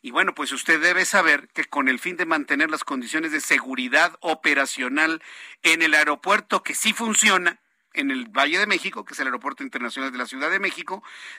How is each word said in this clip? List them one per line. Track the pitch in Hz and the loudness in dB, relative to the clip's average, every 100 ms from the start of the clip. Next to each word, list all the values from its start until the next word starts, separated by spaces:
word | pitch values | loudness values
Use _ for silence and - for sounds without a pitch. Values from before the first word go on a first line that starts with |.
Y | 127 | -4
bueno, | 135 190 | 0 0
pues | - 139 | 0 -4
usted | 135 - 160 | -2 2 4
debe | 170 180 180 | 4 2 2
saber | 202 165 143 - | 4 4 4 0
que | - 151 | -8 -4
con | 143 131 | 0 0
el | 127 | 0
fin | 180 175 | -4 -4
de | 165 | -2
mantener | 160 139 143 156 | -2 0 0 0
las | 156 | -2
condiciones | - 139 117 156 160 | -4 -6 -4 -4 -2
de | 151 | -4
seguridad | - 139 127 127 127 143 175 - | 0 0 0 -6 0 2 2 0
operacional | 175 156 156 143 131 - 127 143 160 160 - - - - | -4 -2 2 2 0 -2 -4 0 0 0 -8 -18 -20 -2
en | 170 165 | 2 4
el | 160 | 4
aeropuerto, | 151 151 147 180 202 - 190 | 4 4 2 2 0 2 -2
que | - | -2
sí | - 220 | -2 -2
funciona, | 214 226 208 220 190 175 170 _ _ _ - | 0 0 2 4 4 2 -4 _ _ _ -4
en | 139 | -2
el | 131 117 | -2 -4
Valle | 110 143 175 | 0 2 2
de | 208 | 0
México, | 185 190 117 - | 0 -4 -10 -10
que | |
es | 143 | -6
el | 135 | -4
Aeropuerto | 123 139 120 | -4 -6 -8
Internacional | 139 127 120 135 135 | -8 -6 -8 -6 -6
de | 127 | -6
la | 120 | -8
Ciudad | 131 156 | -4 -2
de | 190 | 0
México, | 196 185 175 190 - - - | -2 -6 -8 -10 -12 -18 -18